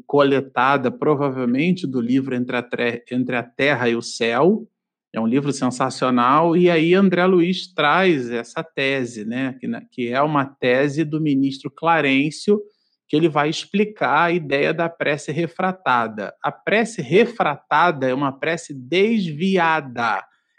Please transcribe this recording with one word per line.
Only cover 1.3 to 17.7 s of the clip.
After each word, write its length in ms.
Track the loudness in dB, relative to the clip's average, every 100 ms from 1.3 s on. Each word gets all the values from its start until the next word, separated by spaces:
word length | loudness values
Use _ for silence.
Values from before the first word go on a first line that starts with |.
| -2 -2 0 0 0 -2
do 140 | -2
livro 340 | 0 0 0
Entre 220 | -4 -2 -4
a 60 |
Tre-, 420 | -4 -2 -2 -4 -4
Entre 260 | -4 -2 -4
a 60 |
Terra 440 | -6 -2 0 2 0
e 60 |
o 80 | 0
Céu, 640 | -4 -4 -2 2 2 2 -4 _ _ _ _
é 60 | -4
um 80 | 0
livro 260 | 0 0
sensacional, 1040 | -2 -2 -2 -4 -2 0 2 4 4 2 4
e 140 | 4
aí 240 | 4 4
André 320 | 4 4 4 4
Luiz 400 | 4 2 -2 -6
traz 560 | -2 2 4 2 2 -2
essa 320 | -6 -6 -10
tese, 600 | -8 -4 -2 -2 -4 -8
né, 320 | -8 -4 -6 -6
que 60 | -8
na, 140 | -10
que 260 | -10 -8 -4
é 160 | 0
uma 220 | 0 0
tese 580 | -2 -2 0 2 2 -2
do 180 | -2 -2
ministro 480 | 0 2 0 -2 -12
Clarencio, 920 | -4 0 2 2 2 0 -2 0 0 -2 _ _ _ _
que 80 | 0
ele 120 | 2
vai 220 | 2 0
explicar 760 | -4 -4 -2 -2 -2 0 2 2
a 40 |
ideia 400 | 0 -2 0 0
da 160 | 0 -4
prece 440 | -2 -4 -4 -4
refratada. 1000 | -4 -4 -4 -4 -4 0 0 0 -6 -10 -6
A 120 | -8
prece 500 | -6 -2 0 -2 -6
refratada 1080 | 0 2 2 0 -4 -4 _